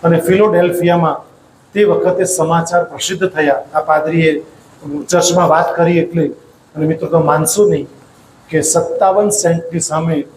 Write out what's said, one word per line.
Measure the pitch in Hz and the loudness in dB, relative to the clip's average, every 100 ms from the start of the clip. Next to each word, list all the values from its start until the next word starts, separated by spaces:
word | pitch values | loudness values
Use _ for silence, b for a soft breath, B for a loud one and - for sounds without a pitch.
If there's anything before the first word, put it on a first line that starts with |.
અને | 170 165 | 2 0
ફિલાડેલ્ફિયામાં | 170 190 214 175 175 175 170 175 160 143 - - _ _ _ | 2 2 4 2 0 0 0 2 0 -4 -10 -20 _ _ _
તે | 202 | 0
વખતે | 208 - 180 180 | 2 2 0 0
સમાચાર | 185 - 160 170 165 175 | -2 -2 0 0 0 -2
પ્રસિદ્ધ | 165 135 - 185 185 | -2 -6 -8 -4 -4
થયા. | 156 151 135 - | 0 0 0 -2
આ | 156 | -4
પાદરીએ | 151 156 156 165 160 151 - - - - 147 147 143 | 0 0 0 0 0 0 -6 -20 -20 -20 -12 -10 -2
ચર્ચમાં | 180 175 175 170 | 0 2 2 2
વાત | 160 - - | 2 0 0
કરી | 170 170 | 0 2
એટલે. | 175 170 151 - - _ _ 151 | 0 -2 -4 -6 -18 _ _ -6
અને | 156 | -4
મિત્રો, | 160 160 | -2 0
તમે | 165 | 0
માનશો | 147 151 156 - 208 | 2 0 0 2 2
નહીં | 165 - - - - - _ _ | 2 -4 -16 -20 -20 -20 _ _
કે | 160 | -2
સત્તાવન | 143 - - - 196 190 208 | 0 0 -2 0 2 2 0
સેન્ટની | 202 170 165 - 170 | 0 0 -2 -4 -6
સામે | - 156 165 156 135 | -4 -4 -2 -4 -6